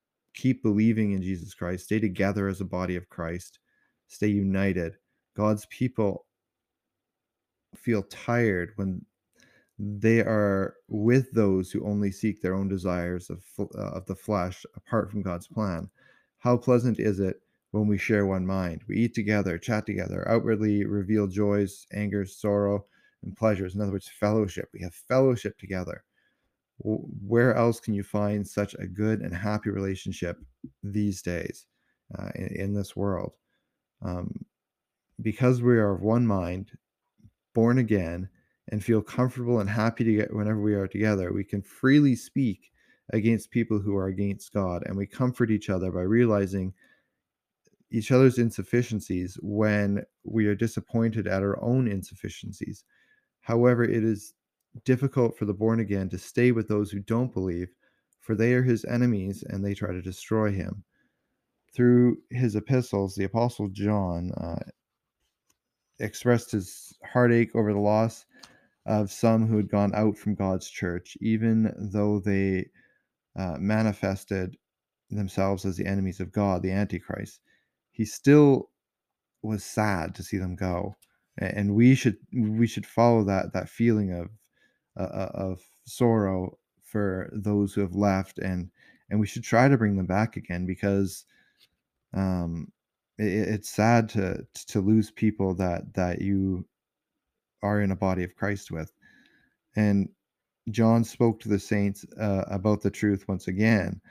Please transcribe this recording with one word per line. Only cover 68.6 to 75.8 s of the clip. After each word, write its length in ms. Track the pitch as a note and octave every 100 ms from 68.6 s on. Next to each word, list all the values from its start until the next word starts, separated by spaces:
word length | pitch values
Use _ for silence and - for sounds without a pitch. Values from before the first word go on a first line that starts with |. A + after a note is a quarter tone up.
| _ _ -
of 260 | G#2+ G2
some 360 | - A2+ A2+ A2
who 80 | G#2+
had 140 | G2
gone 240 | G2+ G2+ G#2
out 220 | A2 G#2
from 180 | G#2+ G2
God's 340 | F#2+ F#2 -
church, 460 | - F#2 F2 - -
even 520 | A2 A2 A2+ A2+ A2 -
though 420 | G#2 G#2 G#2 G#2
they, 460 | G2 G2 G2 F#2 - _ _ _ _ _ _ -
uh, 180 | F#2 D#2
manifested 1000 | G2 A2 A2 G2+ G2 F#2+ - F#2+ F#2 - _ _ _ _ _
themselves 540 | G#2 G2 - G2 F#2+
as 140 | G2
the 80 | F2